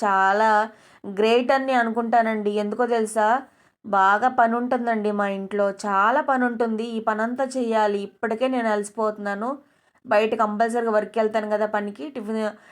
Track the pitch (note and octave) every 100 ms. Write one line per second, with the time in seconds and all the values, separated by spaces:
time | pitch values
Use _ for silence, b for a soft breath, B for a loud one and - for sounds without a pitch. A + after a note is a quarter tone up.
0 | G#3 F#3+ F#3+ G3+ A3 G#3+ A3 B B B
1 | G3+ G3 A3 A#3+ B3+ C4 C4 B3+ A3+ A3+
2 | A#3 A#3 A3+ A3 G#3 G#3 G#3 G#3+ A#3+ A#3
3 | A3 A3 G#3+ C4 C4+ b b b - G3
4 | F#3+ G#3 B3 B3 A#3 A#3 B3 B3+ A#3+ A3
5 | G#3 G#3 G3+ G3 F#3+ G#3 G3+ G3 G#3 G3
6 | G#3 C4+ D4 C4 B3 A3+ A#3 A3 A#3 A3+
7 | A3 G#3+ A3+ B3+ C4 B3+ A#3 A3 G#3 G3+
8 | G3+ - A3+ A3 C4 C4 A3+ G#3 G#3 -
9 | G#3+ G#3 G3+ G3+ A#3 C#4+ b b b b
10 | - G#3 A3 A3+ G#3+ G#3 A3+ A#3+ A3+ G#3+
11 | G#3 A3+ A3 A3 G#3+ G#3+ G#3+ G#3+ G#3 G3+
12 | D4+ B3+ G#3 A3 G#3+ G#3+ B